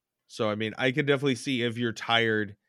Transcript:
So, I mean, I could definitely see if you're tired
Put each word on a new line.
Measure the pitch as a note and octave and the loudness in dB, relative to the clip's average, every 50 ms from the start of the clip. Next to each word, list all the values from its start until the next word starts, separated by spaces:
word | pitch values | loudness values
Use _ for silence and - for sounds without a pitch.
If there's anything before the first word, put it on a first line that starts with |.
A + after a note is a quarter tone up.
| _ _ _ _ _ - | _ _ _ _ _ -10
So, | - - A#2 G#2+ | -6 -2 -2 0
I | G#2 | 0
mean, | G#2 A2 A2 - - | -2 -4 -4 -4 -2
I | B2+ C3 | 0 0
could | B2 D3+ C#3+ | 0 2 2
definitely | C#3 C#3+ C3 C#3+ C#3 B2+ | 2 2 2 2 0 0
see | A#2 - C#3+ C3 A#2 | 0 -2 -4 -2 0
if | A#2+ A#2+ A2+ A#2+ | 0 -2 -2 -2
you're | A#2+ A#2 | -2 -4
tired | A2 - - - A#2 A#2 A#2 A2+ A2 G#2+ G#2+ F#2+ G2+ - _ | -4 -4 -2 2 2 4 4 4 2 0 0 -4 -8 -14 _